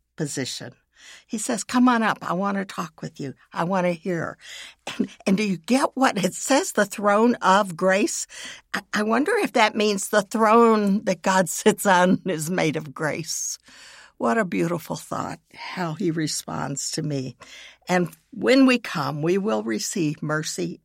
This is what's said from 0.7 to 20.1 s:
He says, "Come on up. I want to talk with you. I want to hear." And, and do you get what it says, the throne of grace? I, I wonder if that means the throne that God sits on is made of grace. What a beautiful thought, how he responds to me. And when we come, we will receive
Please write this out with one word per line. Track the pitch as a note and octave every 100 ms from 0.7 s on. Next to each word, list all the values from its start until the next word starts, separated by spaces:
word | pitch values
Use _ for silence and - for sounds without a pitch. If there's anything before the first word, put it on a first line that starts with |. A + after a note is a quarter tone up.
| - _ _ - - -
He | A3
says, | - A3+
"Come | - B3+ B3
on | A#3
up. | G#3+ -
I | E3
want | F3 G3 G3
to | F#3+
talk | - E3 -
with | D#3+ -
you. | C#3 - _
I | G3
want | E3+ F#3+ F3+
to |
hear." | E3 G3 E3+ - - - - - - -
And, | - G3 - -
and | F#3+
do |
you | G#3 E3+
get | - B3+ - C4
what | C4 G3+
it | F#3
says, | - - C4+ F#4+
the | - G3+
throne | - G3+ G3+ A#3 A#3
of | F#3 G3 G3 E3
grace? | F#3 F#3+ B3 - - - - - _
I, | G3 -
I | G3+
wonder | G#3+ A3+ D#4+ A4
if | G4
that | B3+ G#3+ G#3+
means | G#3+ G3 -
the | G#3
throne | G3+ A3 A3 A#3 A3+ G#3+ G3+ G3 -
that | F3+
God | G3 F#3+ F3+
sits | - A3 - G3+
on | F3+ F3+ - F#3
is | D#3+ D#3
made | F3+ E3 D3+
of | D3+ C3
grace. | D3+ - D#3+ - - - _ - - - - -
What | A#3+ A3+
a |
beautiful | F3+ F#3 E3 E3+ - -
thought, | - - - - _
how | - - F#3+ E3+
he | D#3 F3+
responds | D#3+ D#3 - - E3 C#3+ C#3 -
to | -
me. | D3+ C#3 C3 - - - - - -
And | F3+ E3 - _
when | G#3+ G#3 C4+ C4
we | A#3+
come, | - E3 C#3 D3
we | D#3+ F#3+
will | G3+ G#3+
receive | A3 G#3+ - G3+ D3+